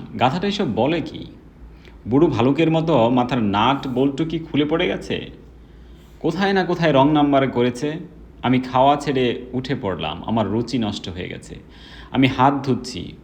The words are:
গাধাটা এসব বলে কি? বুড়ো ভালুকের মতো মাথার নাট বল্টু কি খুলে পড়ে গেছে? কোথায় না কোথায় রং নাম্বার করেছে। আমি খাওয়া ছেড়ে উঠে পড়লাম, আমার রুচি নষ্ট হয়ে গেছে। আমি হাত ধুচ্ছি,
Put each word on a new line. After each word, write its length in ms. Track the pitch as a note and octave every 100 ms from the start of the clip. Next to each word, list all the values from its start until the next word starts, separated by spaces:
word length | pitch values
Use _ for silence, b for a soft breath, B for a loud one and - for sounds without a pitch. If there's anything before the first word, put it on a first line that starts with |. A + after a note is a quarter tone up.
| - A2+
গাধাটা 280 | B2 F3+ G3+
এসব 280 | G3+ F3 G#2
বলে 260 | C3 E3
কি? 240 | - - - - - - - B B B G#2
বুড়ো 200 | C3 E3+
ভালুকের 440 | A2 B2 C#3 E3
মতো 380 | D#3+ D#3+ C#3+ A2+
মাথার 340 | B2 B2 C3
নাট 440 | G#2 G2+ A#2 C#3 C3+
বল্টু 380 | B2 C#3 C#3 D#3+
কি 140 | E3+
খুলে 260 | - C#3 D3+
পড়ে 220 | D#3+ E3
গেছে? 420 | - - F2+ - - - - - B B B B B
কোথায় 340 | D#3+ E3 G3
না 100 | G3
কোথায় 300 | F3 E3 E3
রং 180 | C3+ C#3
নাম্বার 400 | D3+ D3 C#3 C3
করেছে। 420 | A#2+ B2 A#2+ D3 D#3+ F3 - - -
আমি 180 | B2 B2+
খাওয়া 360 | B2+ C3 C3+ D3
ছেড়ে 500 | D3+ C3 B2 A2+ -
উঠে 220 | B2+ B2+ A#2+
পড়লাম, 420 | G2+ E2+ D#2 E2+
আমার 280 | - A2+ G2
রুচি 260 | G#2+ A#2 C3
নষ্ট 320 | G#2+ G2 -
হয়ে 200 | F2 F2+
গেছে। 300 | E2+ - - - B B B B
আমি 160 | A#2 C3
হাত 400 | - C3+ C#3+ C3+
ধুচ্ছি, 460 | A#2 - F#2 C#2+ -